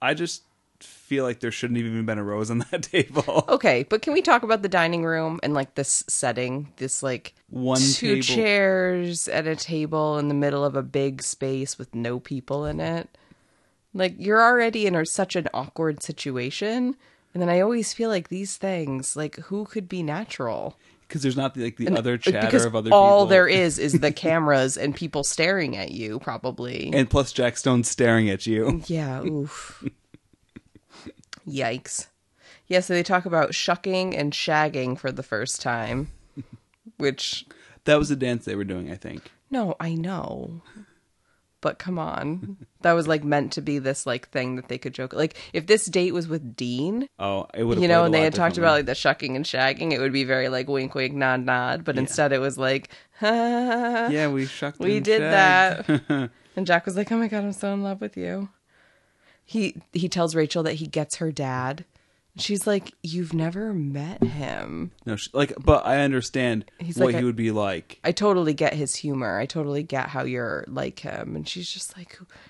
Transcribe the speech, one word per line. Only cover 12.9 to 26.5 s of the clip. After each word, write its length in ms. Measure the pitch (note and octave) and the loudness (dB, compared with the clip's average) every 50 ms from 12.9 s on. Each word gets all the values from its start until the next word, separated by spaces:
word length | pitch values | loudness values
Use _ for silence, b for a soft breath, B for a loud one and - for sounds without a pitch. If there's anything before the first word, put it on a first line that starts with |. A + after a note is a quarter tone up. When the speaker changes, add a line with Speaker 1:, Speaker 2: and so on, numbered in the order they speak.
| E3 E3 E3 - b b b b b b b b b b b b b b b _ - | -4 -4 -6 -10 b b b b b b b b b b b b b b b _ -4
Speaker 2:
Like, 220 | F#3+ F#3 F#3 F3+ | -2 -2 -2 -2
you're 240 | - F3+ G3 G#3+ A3+ | -2 0 2 6 6
already 440 | A#3 A#3 B3 A#3+ A#3 A3+ A3+ A#3 G#3 | 8 6 6 6 4 2 2 0 0
in 80 | G3 F3 | 2 2
a, 100 | E3 D#3+ | 2 0
such 300 | - - - G3 F#3 - | 0 -2 -2 -2 -2 -2
an 140 | F#3 D#3 - - | -2 -4 -2 -4
awkward 480 | A#2 C3+ - - - E3 D#3+ D3+ C#3+ | -6 -6 -6 -4 -2 -2 -2 -2 -4
situation. 960 | - - D3 - - C#3+ C3 B2+ B2 C3+ D3+ - G3 G#3+ A3+ B3+ B3 B3 C4 b b b b b b b - | -6 -10 -10 -8 -8 -6 -4 -4 -4 -4 -4 -4 -4 -2 -2 0 -2 -2 -4 b b b b b b b -4
And 80 | F3+ | -2
then 80 | F3+ F3 | 0 2
I 100 | F3 F3+ | 4 4
always 320 | F#3+ G#3+ A#3+ A#3 G#3+ - | 4 4 2 0 -2 -4
feel 180 | - - A3+ A3+ | -4 -2 -2 0
like 200 | G#3+ F#3 D#3+ - | 0 -2 -2 -4
these 260 | F3 F#3 G3+ G3 - | -8 -8 -8 -8 -8
things, 640 | - - G3 F#3+ F3 D#3+ C#3 C3+ C3 C3 - - | -6 -4 -4 -2 -2 -2 -4 -4 -4 -4 -6 -6
like, 180 | D3+ D#3 D3 - | -6 -6 -6 -8
who 300 | - D#3+ - G3 G3+ G#3+ | -12 -10 -8 -6 -6 -6
could 240 | - - G#3+ F#3+ F3 | -6 -8 -8 -8 -6
be 120 | F#3+ F3+ | -6 -4
natural? 760 | E3 D3+ D3 F3 A3 - - - C3 A#2 G#2+ A#1+ G1+ - - b b b b b b | -4 -4 -4 -4 -6 -8 -8 -6 -4 -4 -4 -4 -6 -8 -10 b b b b b b
Speaker 1:
'Cause 160 | - - D#3 C3+ | -10 -6 -2 -2
there's 120 | C3+ B2 | 0 0
not, 220 | C#3 C3+ C3+ - | 0 -2 -2 -4
like, 200 | C3 A#2+ A#2 A2+ | -4 -6 -6 -4
the 100 | - A#2 | -2 -2
Speaker 2:
And, 100 | D#3+ F#3+ | 0 0
Speaker 1:
other 140 | A#2 A2+ B2 | 0 2 0
Speaker 2:
like, 100 | B2 A#2+ | -2 0
Speaker 1:
chatter 200 | - - - - - | 2 2 2 2 4
Speaker 2:
because 200 | - - C4 A#3 | 4 4 4 4
Speaker 1:
of 100 | A#3 A3 | 4 2
other 180 | A3 G#3+ A3 G#3+ | 0 4 8 8
Speaker 2:
all 280 | G3+ G3 G3+ G3+ G3+ | 10 10 10 10 8
Speaker 1:
people. 40 | G3+ F3 | 8 8
Speaker 2:
there 180 | F#3+ F#3 F3+ | 8 8 8
is 320 | - F#3+ F#3+ F3+ E3+ D3 - | 8 6 4 4 2 2 0
is 140 | - D3 C#3 | 2 2 4
Speaker 1:
<laughs> 60 | E3+ | 4
Speaker 2:
the 120 | C#3+ D3 | 4 2
cameras 680 | D3 - - E3 D#3+ E3 D#3+ D3 C#3+ C3+ C3 C3+ C3 | 0 0 0 2 2 4 4 4 6 6 4 2 0
and 180 | - B2+ D3 C#3 | -2 -2 -2 -4
people 280 | - E3+ D3+ - D3 C#3 | -4 -6 -6 -4 -2 -2
staring 520 | - - - D#3+ F3 G3 G3 D#3+ C3+ A#2+ | -2 0 0 2 2 2 0 0 -2 -4
at 140 | G2 F#2+ C#2 | -6 -8 -8
you, 300 | D#2+ G2+ A2+ G#2+ G#2+ - | -8 -8 -6 -6 -6 -6
probably. 720 | - - A#2 A2+ - B2+ | -6 -8 -8 -6 -6 -6